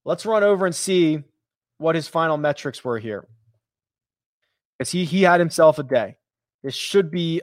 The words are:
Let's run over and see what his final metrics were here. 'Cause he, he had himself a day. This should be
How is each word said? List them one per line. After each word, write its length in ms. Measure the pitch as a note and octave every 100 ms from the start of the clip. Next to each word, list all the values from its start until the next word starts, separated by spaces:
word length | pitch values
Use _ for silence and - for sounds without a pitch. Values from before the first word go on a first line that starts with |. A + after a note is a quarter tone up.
| -
Let's 200 | F3 G#3+
run 180 | A3
over 220 | G3+ G3 F#3+
and 80 |
see 500 | D#3+ - F#3 D#3+ D#3 C#3+ _ _ _ _ -
what 160 | D#3+ E3
his 120 | D3+
final 300 | E3 D#3+ D3+
metrics 440 | D3 D3 C#3 -
were 180 | B2+ A2+
here. 280 | A2 G2+ - _ _ _ _ _ _ _ _ _ _ _ _ _ _ -
'Cause 120 | B2+
he, 120 | F3+
he 200 | E3 F#3
had 180 | F3+ F3
himself 380 | E3+ - D#3+ D3+
a 40 |
day. 320 | C3 B2+ G#2 - _ _ _ _
This 120 | C3+ -
should 360 | - G3+ D#3+
be 300 | F3 E3 E3